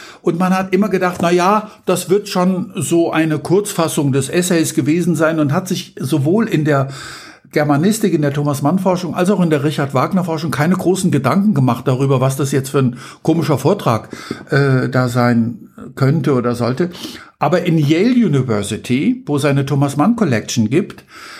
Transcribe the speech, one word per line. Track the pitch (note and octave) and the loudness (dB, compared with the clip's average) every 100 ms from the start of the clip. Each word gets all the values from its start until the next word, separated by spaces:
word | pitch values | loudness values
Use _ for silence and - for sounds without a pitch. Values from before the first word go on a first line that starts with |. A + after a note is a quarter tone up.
| - - - | -20 -6 -2
Und | E3 | 0
man | F3+ | 0
hat | F#3+ F#3+ | 0 0
immer | F#3 G#3 | 0 0
gedacht, | F#3 F3+ F3+ | 0 -2 0
„Na | E3+ | 0
ja, | F3 F3+ G#3+ G#3 - - | 2 2 2 -2 -6 -2
das | F3+ F3+ | -2 0
wird | G3 G3+ | 0 0
schon | F#3+ F3+ F3+ C3 - | 0 0 0 -4 -6
so | C3+ E3+ E3 | 0 0 2
eine | D#3+ D#3+ D3+ | 0 0 -2
Kurzfassung | - E3+ - - D#3+ - C#3+ | 0 0 0 -2 -2 0 0
des | C3+ C3+ | 0 0
Essays | E3+ F3+ E3+ C#3+ | -2 0 0 0
gewesen | - C3+ E3 E3+ D#3 | -2 0 0 0 2
sein“, | D#3 D#3+ | 0 0
und | D3 | 0
hat | D#3+ F#3+ | 0 -2
sich | F3 - - | -6 -8 -10
sowohl | C3+ D#3 C3+ G#3 A3+ | -4 0 2 0 0
in | D#3 D3+ | 0 0
der | C#3 C3+ - - - - - - | 0 -2 -6 -16 -16 -20 -20 -6
Germanistik, | D#3 D3 C#3+ F#3 G#3 G3+ | -2 0 2 2 2 0
in | D#3+ | 2
der | C#3+ | 0
Thomas-Mann-Forschung, | C#3+ D3 C#3 C#3+ F#3+ G3 F3+ F3 | 0 -2 -2 0 0 0 -2 -2
als | D3 F3+ | -2 0
auch | G3 | 2
in | E3+ | 2
der | D3+ | 2
Richard-Wagner-Forschung | C#3+ D3+ C#3 C3 C#3 F#3+ E3 D#3+ D#3 | 0 -2 -2 0 0 0 -2 -2 -4
keine | C3 D3+ F#3 | 0 0 2
großen | E3+ F#3+ F3 | 0 0 0
Gedanken | C#3+ C3 E3 G3+ | 0 2 2 2
gemacht | C#3+ C3 A#2 - | 2 2 0 -2
darüber, | B2+ C#3 C3 | 0 2 2
was | C3 C3+ | 0 0
das | C#3 | -2
jetzt | C#3+ C3+ | -2 0
für | D3 | 0
ein | B2+ B2 - - | 0 -2 -10 -6
komischer | - E3 C#3+ C#3+ | -2 0 0 0
Vortrag, | D#3 G3 D3 A2 - - - - - | 2 0 0 -2 -4 -14 -12 -12 -2
äh, | C#3 C#3 C3 B2+ | 0 2 2 2
da | C3 B2+ | 0 0
sein | A#2+ A#2+ A#2 A2+ - - - - | 0 2 2 0 -4 -14 -20 -16
könnte | - C3+ D#3+ D3+ | -2 0 2 2
oder | C3 A#2+ | 0 0
sollte. | A2+ A#2+ B2+ F3 - - - - - | 0 -2 -2 -4 -6 -14 -16 -20 -4
Aber | C#3+ F3 | 0 0
in | F3 D#3+ | 2 2
Yale | C#3+ D#3+ A3+ B3+ G#3 | 4 2 2 4 4
University, | C#3 A2+ G#2 G2+ G#2+ - B2 F#3 B3+ | 2 0 -2 -2 -6 -2 0 0 -2
wo | - D3 | -2 0
seine | C#3+ C#3 | 2 0
Thomas-Mann-Collection | C#3 C#3+ C#3 C#3+ F3 A#3 F#3 A2 - - G#2+ | 0 0 0 2 2 2 2 0 -2 -2 0
gibt, | C#3 - - - - - - | 0 -2 -8 -20 -20 -20 -20